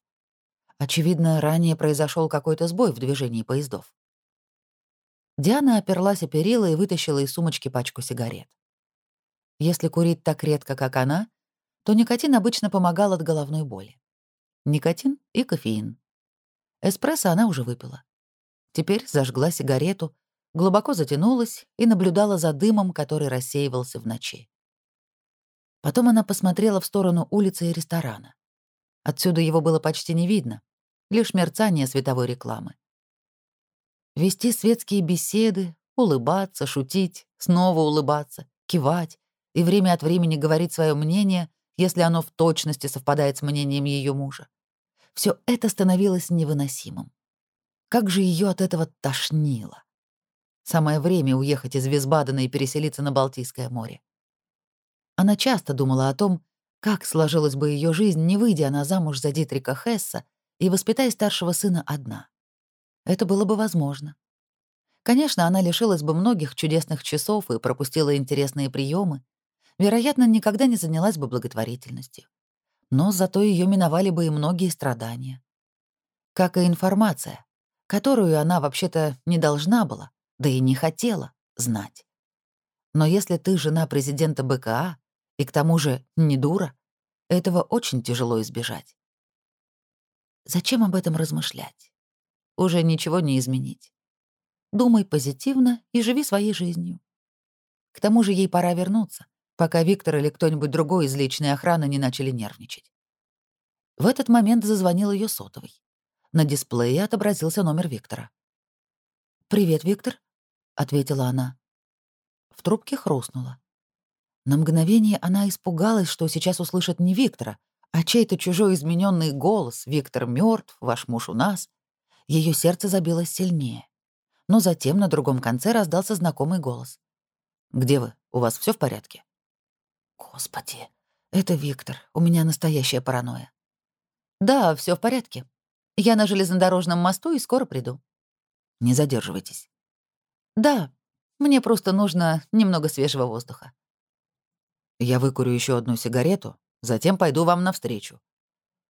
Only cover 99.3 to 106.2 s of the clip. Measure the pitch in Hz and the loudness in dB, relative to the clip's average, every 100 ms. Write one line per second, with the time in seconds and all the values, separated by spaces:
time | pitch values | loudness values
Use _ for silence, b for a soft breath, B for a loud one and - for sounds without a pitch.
99.3 | _ _ - 165 165 165 196 - 151 147 | _ _ -4 0 2 2 2 0 0 -2
100.3 | - 160 156 147 156 156 185 143 135 135 | 0 -2 0 -2 -2 0 2 0 0 -2
101.3 | - 147 143 175 170 143 139 135 127 135 | -2 -2 0 0 0 0 -2 -2 -2 -4
102.3 | 123 104 - 113 - _ _ _ _ _ | -4 -8 -12 -18 -20 _ _ _ _ _
103.3 | _ _ _ _ _ _ _ 190 262 247 | _ _ _ _ _ _ _ 0 2 2
104.3 | 233 208 233 208 214 185 175 202 202 220 | 4 4 2 2 2 2 2 0 -2 -4
105.3 | - 101 - - _ _ _ _ _ | -8 -12 -18 -20 _ _ _ _ _